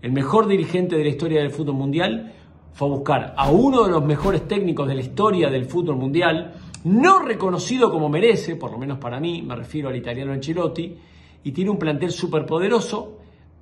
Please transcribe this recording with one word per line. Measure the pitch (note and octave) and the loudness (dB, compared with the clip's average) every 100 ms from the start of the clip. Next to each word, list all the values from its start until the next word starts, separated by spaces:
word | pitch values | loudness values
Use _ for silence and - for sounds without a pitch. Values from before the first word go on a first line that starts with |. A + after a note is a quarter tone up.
El | A#2+ | -2
mejor | C3+ C3+ G#3 G#3+ | -2 2 2 4
dirigente | G3 D#3+ F3+ F3+ E3 | 2 0 -2 0 0
de | |
la | D3 | 0
historia | C3+ E3 D#3 | -2 0 0
del | C#3+ | 0
fútbol | C3+ D3 C3+ | -4 -4 -2
mundial | C3+ D3 F#3 A3+ - - - - - | -2 0 0 -2 -8 -18 -20 -20 -20
fue | - C#3+ | -4 -2
a | |
buscar | C3+ - C3+ - - | -2 0 -2 -2 -2
a | C#3 | 4
uno | E3 C4+ B3+ | 6 6 4
de | G#3 | 4
los | E3 | 4
mejores | C#3+ D3 G3 F3 - | 2 0 2 0 0
técnicos | G3+ F#3 D3+ C#3 | -2 0 -2 -2
de | C3+ | -4
la | |
historia | B2+ - G#3+ F#3+ D3 | -6 2 2 4 2
del | C3 B2 | 0 -2
fútbol | F3 D#3+ C3 | -2 -2 -2
mundial, | C3 D3+ F3 D#3+ - - - - | 0 2 2 0 -4 -14 -18 -6
no | D#3+ G#3 E4 F#4+ | 2 4 6 6
reconocido | C#4+ G#3 F#3 E3+ - B3+ A3+ | 4 -2 0 -2 -2 2 4
como | D#3+ D3+ | 4 0
merece, | D3+ A3+ G3 - - | 4 4 4 0 -6
por | A#2 | -8
lo | A2 | -8
menos | C3+ C3+ | -8 -6
para | B2+ B2 | -6 -4
mí, | E3+ E3+ | -4 -6
me | - A#2+ | -8 -10
refiero | A#2+ D3+ C#3 | -8 -6 -6
al | B2 | -6
italiano | A#2+ B2 C3+ | -6 -8 -6
Ancelotti, | C3+ C#3 E3+ E3 E3 F3 - - - - - C#3+ | -6 -4 -2 -2 -4 -8 -10 -20 -20 -20 -12 -8
y | |
tiene | D3 F#3+ | -2 -2
un | G3 | 0
plantel | D#3 C#3+ F3 | -2 -2 -2
superpoderoso | - F3 D#3 D3 D#3+ G3 A#3 - G#3 - - - _ - _ | -4 -2 -2 0 -2 2 0 0 -8 -10 -18 -20 _ -20 _